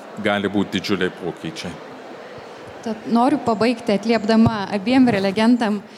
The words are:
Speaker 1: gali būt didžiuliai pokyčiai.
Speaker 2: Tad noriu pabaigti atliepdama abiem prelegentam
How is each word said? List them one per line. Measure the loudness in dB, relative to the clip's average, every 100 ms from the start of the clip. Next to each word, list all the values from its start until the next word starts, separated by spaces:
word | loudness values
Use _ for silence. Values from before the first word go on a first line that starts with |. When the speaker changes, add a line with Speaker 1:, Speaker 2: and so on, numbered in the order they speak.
| -10 -6
Speaker 1:
gali | -2 0 0
būt | 0 -2
didžiuliai | -2 -2 -2 -2 -4
pokyčiai. | -10 -8 -10 -10 -12 -12 -16 -18 -18 -18 -16 -18 -18 -18 -18 -12
Speaker 2:
Tad | -10 -8 0
noriu | 2 4 2
pabaigti | 0 2 2 0 0
atliepdama | 0 2 0 4 6 6 2 -4
abiem | -4 2 4 6
prelegentam | 4 0 2 4 4 2 -2 -8